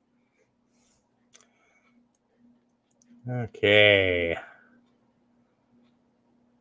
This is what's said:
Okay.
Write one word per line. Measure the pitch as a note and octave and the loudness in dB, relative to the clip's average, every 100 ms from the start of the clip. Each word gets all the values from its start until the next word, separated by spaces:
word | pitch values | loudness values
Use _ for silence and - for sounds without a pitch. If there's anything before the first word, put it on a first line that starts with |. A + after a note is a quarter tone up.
| _ _ _ _ _ _ _ _ _ _ _ _ _ - _ _ _ _ A#3+ A#3+ _ _ _ _ _ _ _ _ _ _ _ - B2 | _ _ _ _ _ _ _ _ _ _ _ _ _ -20 _ _ _ _ _ _ _ _ _ _ _ _ _ _ _ _ _ -20 -12
Okay. | B2 A2 - G#2 G#2 G#2 G2 F#2 F2 E2+ E2 - - _ _ _ _ _ _ _ _ _ _ _ _ _ _ _ _ _ _ _ _ | -10 -12 -4 2 4 4 2 0 -2 -4 -8 -12 -20 _ _ _ _ _ _ _ _ _ _ _ _ _ _ _ _ _ _ _ _